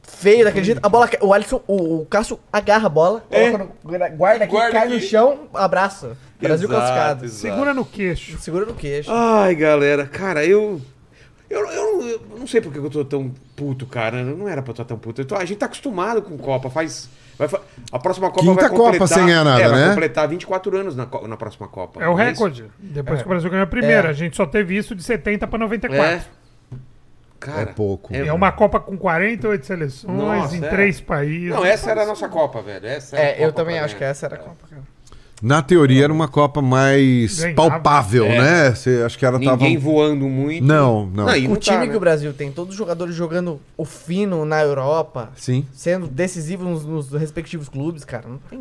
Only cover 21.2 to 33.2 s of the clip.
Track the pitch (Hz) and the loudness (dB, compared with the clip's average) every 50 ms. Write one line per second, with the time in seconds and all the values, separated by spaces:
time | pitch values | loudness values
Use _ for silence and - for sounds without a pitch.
21.2 | - 110 107 - 110 107 - _ 104 - - 95 90 - - - - 165 175 175 | -10 -10 -10 -10 -10 -12 -12 _ -16 -14 -12 -12 -14 -12 -10 -4 -2 0 2 2
22.2 | 226 247 - - 220 185 135 120 113 104 _ - 196 190 147 147 135 123 160 135 | 2 0 0 0 -2 -2 -2 -8 -16 -20 _ -20 -18 -12 -10 -8 -4 -4 -4 -4
23.2 | 117 - 185 175 160 180 175 190 196 - - 247 240 - 226 214 180 160 147 139 | -2 -2 -2 -2 -2 -2 0 0 0 0 0 0 2 4 4 4 4 2 -2 -4
24.2 | 170 165 - - 196 - - 208 202 170 190 208 202 - 240 180 147 - 233 - | -6 -6 -2 -2 -2 0 0 -2 0 0 -2 -4 -4 -6 -10 -12 -6 -6 -6 -4
25.2 | - 208 208 208 233 - - 220 226 214 240 214 254 247 135 143 147 160 170 175 | -2 -4 -4 -4 -4 -6 -4 -4 -4 -4 -4 -4 -4 -2 0 2 2 2 0 -2
26.2 | - - _ _ _ _ _ _ _ _ - - - - - - _ _ - _ | -8 -14 _ _ _ _ _ _ _ _ -18 -18 -18 -20 -20 -20 _ _ -20 _
27.2 | _ _ _ _ - 127 104 - 107 104 92 - 107 98 98 92 - - - 131 | _ _ _ _ -14 -10 -6 -6 -6 -6 -4 -4 -4 -4 -4 -6 -8 -8 -6 -4
28.2 | 143 151 151 175 196 190 185 - 220 196 - 214 - - 196 175 - 185 165 165 | -2 -2 0 2 0 0 2 2 0 0 0 -2 -4 -6 -12 -6 -4 -2 0 0
29.2 | 190 220 233 196 240 220 208 185 - - 190 175 156 139 127 - - 185 123 - | 0 -2 -2 -4 -2 -2 -2 -4 -4 -8 -8 -6 -6 -8 -8 -12 -10 -6 -4 -4
30.2 | 208 208 208 202 160 139 170 175 147 151 175 185 202 202 170 - - - 180 147 | -2 -2 -2 -2 -2 -4 -4 -6 -4 -2 0 2 2 0 0 -4 -6 -6 -4 -2
31.2 | 143 151 156 170 175 175 170 - 180 185 214 208 - 226 220 214 208 208 208 208 | -2 -4 -4 -6 -6 -4 -2 0 2 2 2 2 0 -2 0 0 0 -2 -4 -8
32.2 | 208 - 185 160 151 - 127 113 98 101 101 92 98 113 139 147 139 - - 143 | -8 -6 0 0 -2 0 -2 -10 -12 -12 -14 -12 -10 -8 -10 -10 -10 -6 -2 0